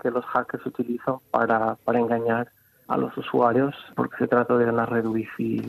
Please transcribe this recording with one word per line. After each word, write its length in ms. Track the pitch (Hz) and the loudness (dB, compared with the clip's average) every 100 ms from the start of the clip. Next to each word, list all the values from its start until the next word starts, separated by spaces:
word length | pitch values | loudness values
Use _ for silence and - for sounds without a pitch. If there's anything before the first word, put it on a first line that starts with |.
que 80 | 170 | -2
los 160 | 123 - | -2 -2
hackers 400 | 127 120 123 131 | -2 -2 -6 -8
utilizan 520 | - 120 120 - 131 _ | -6 -4 -4 -4 -6 _
para, 460 | 120 117 113 110 110 - | 0 2 2 0 -2 0
para 140 | 120 | 0
engañar 480 | 117 117 117 117 120 _ _ _ - | 2 0 0 -2 -2 _ _ _ -4
a 100 | 139 | -2
los 180 | 127 - | -2 -6
usuarios, 600 | - 131 120 120 139 - - - | -2 2 4 4 0 -2 -12 -4
porque 220 | 127 - | -4 -2
se 100 | 127 | 2
trata 300 | 120 120 123 | 2 4 2
de 80 | 117 | 4
una 220 | 117 113 | 2 0
red 180 | 117 113 | 0 0
wifi 560 | 113 110 - 117 113 | -2 -4 -6 -4 -2